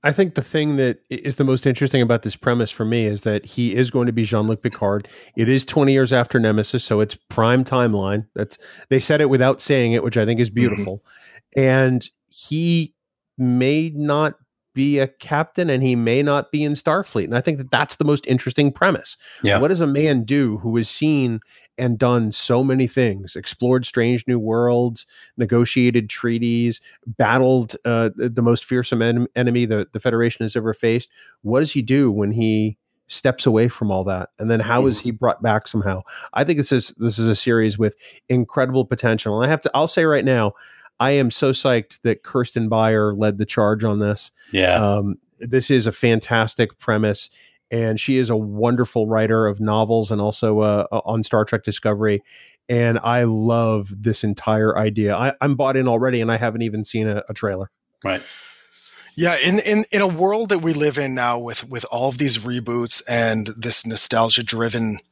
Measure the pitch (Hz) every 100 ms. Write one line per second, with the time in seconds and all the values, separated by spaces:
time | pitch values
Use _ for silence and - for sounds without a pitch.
0 | - 151 185 156 123 156 151 139 131 117
1 | _ 131 - 131 135 131 139 123 135 135
2 | 117 117 107 - - 120 110 - 110 120
3 | 110 104 113 104 - - 120 101 123 127
4 | 120 117 107 110 107 110 123 - 101 104
5 | - - - - 113 131 - - 139 135
6 | 127 127 120 127 110 107 104 123 - 107
7 | 107 - _ - 113 127 127 131 120 104
8 | 95 104 107 - 104 - - - - 135
9 | - 151 147 135 127 135 - 139 117 117
10 | 120 117 107 117 120 104 123 98 98 98
11 | _ - - - _ 135 135 131 131 127
12 | - _ _ - - 156 170 170 156 _
13 | _ _ _ - 127 123 131 151 165 147
14 | 147 147 151 - _ _ _ 131 139 143
15 | 131 _ - 147 160 - 175 131 131 120
16 | 113 123 143 143 - 151 147 147 - 160
17 | 196 113 92 120 123 147 131 123 147 -
18 | 151 143 - 127 - 123 143 139 190 170
19 | - - - - 101 101 143 185 160 139
20 | 156 135 110 143 131 104 113 117 113 -
21 | 151 147 127 110 _ _ _ - 127 110
22 | 127 123 110 - - 123 135 131 123 -
23 | 120 98 95 87 - - 123 127 123 -
24 | 117 123 120 123 110 117 120 120 123 113
25 | - - - - 120 120 120 - 123 120
26 | 107 - 120 117 120 117 120 113 - _
27 | - 110 107 123 127 131 113 - 120 117
28 | 113 - 123 117 117 117 - 127 123 117
29 | 113 120 120 - 123 120 117 107 98 110
30 | 127 113 117 - 110 120 110 110 117 117
31 | - _ - _ 104 127 156 143 117 135
32 | 135 104 101 110 110 107 107 101 _ _
33 | _ - 135 123 - 110 120 - 107 95
34 | 95 92 90 _ 110 113 107 120 135 110
35 | 123 110 120 - 110 107 - 113 98 92
36 | - - - - 147 156 135 131 - -
37 | 117 104 113 107 - 117 110 107 110 -
38 | - - _ 123 117 - 131 131 123 120
39 | 120 110 110 107 131 156 - 135 160 -
40 | 160 147 131 127 104 - - - - _
41 | 127 143 127 - 135 131 139 120 107 -
42 | 120 110 - 135 120 - 110 110 110 110
43 | 107 101 107 101 107 - 104 107 113 104
44 | 104 104 - _ - 98 92 90 104 101
45 | 101 92 _ _ 120 127 123 135 110 -
46 | 120 113 - 117 110 - 113 _ - 107
47 | 107 101 - _ - _ _ 117 113 110
48 | - 131 120 110 107 104 117 123 120 120
49 | 110 110 110 110 107 101 107 107 110 113
50 | 107 107 104 - 113 107 107 104 - 107
51 | - 113 110 110 107 110 - 101 110 104
52 | 107 101 _ - - _ _ 120 120 117
53 | 117 120 120 110 110 117 113 110 98 101
54 | 110 107 107 101 - 110 110 - 110 107
55 | 104 98 131 - 143 131 135 131 127 117
56 | 127 123 113 113 117 113 117 107 104 113
57 | 110 104 - 107 110 92 95 _ _ _
58 | 98 92 - - - - _ - - -
59 | - - 170 160 143 202 214 208 220 208
60 | 196 165 185 214 220 196 165 147 151 139
61 | 135 127 120 120 120 113 120 123 - 120
62 | 131 123 143 117 113 123 113 120 120 -
63 | - 117 113 110 107 110 117 - 113 110
64 | - 117 113 - 113 113 117 117 113 104
65 | _